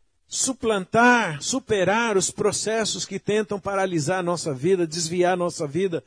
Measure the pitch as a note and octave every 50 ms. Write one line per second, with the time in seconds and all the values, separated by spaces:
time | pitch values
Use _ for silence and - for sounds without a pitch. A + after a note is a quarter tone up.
0 | _ _ _ _ _ - - - - B3 C4 - - A3+ A3 G3 F3+ - - A3
1 | A#3 B3 B3 A#3+ A3 F3+ D3+ C#3 - - - C4+ - - G#3+ G3+ F3+ F3 G3+ A3+
2 | A#3+ A#3 G#3 F#3+ F3+ - - - G#3 G#3 F3 - - G3+ A3 A3+ G#3+ F#3+ - F#3+
3 | - - G3 F#3+ - - G#3 G#3+ G#3+ - G#3 G3 - G3 G3 G3 F#3+ G3 F3 E3
4 | C#3+ D3 F#3 F#3+ F3+ E3+ F3 D#3+ - E3 C#3 B2+ B2+ F3+ G3 F3+ F3 D#3+ D3+ F3
5 | E3+ D#3+ E3+ F3+ F3 F3 F#3 F3+ F3 F3 - - E3+ C#3+ C3+ E3+ F#3+ F#3+ E3 D3
6 | -